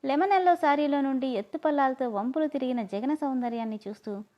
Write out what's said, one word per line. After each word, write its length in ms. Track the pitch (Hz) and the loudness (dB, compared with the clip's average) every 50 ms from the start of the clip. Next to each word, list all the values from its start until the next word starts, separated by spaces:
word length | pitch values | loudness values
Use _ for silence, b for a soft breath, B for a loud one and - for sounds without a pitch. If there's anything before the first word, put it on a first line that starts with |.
| - | -2
లెమన్ 260 | 269 269 285 359 392 | 0 0 2 2 4
ఎల్లో 240 | 403 381 370 359 349 | 4 4 6 4 4
శారీలో 460 | 339 - 294 285 285 302 294 277 285 | 4 4 2 4 4 2 2 2 2
నుండి 260 | 277 269 269 262 247 269 | 2 0 0 0 -2 -2
ఎత్తుపల్లాలతో 800 | 254 202 208 - - 311 - 311 294 285 269 262 262 262 262 240 | -2 -4 -4 -4 -8 -2 -2 0 2 2 2 2 0 0 -4 -2
వంపులు 380 | 220 196 208 247 262 320 311 302 | -2 -2 -4 -2 0 0 -2 0
తిరిగిన 360 | 294 277 269 254 254 240 220 | -2 -2 -2 -2 -2 -2 -4
జగన 300 | 190 - 196 220 269 302 | -4 -6 -4 -2 -2 -2
సౌందర్యాన్ని 680 | 302 - 277 269 254 240 240 233 233 226 220 220 214 - 196 | -2 -2 -2 -2 -2 -2 -2 -4 -4 -6 -6 -6 -8 -8 -10
చూస్తూ 360 | 214 - _ 220 208 196 214 _ _ | -12 -10 _ -10 -8 -8 -10 _ _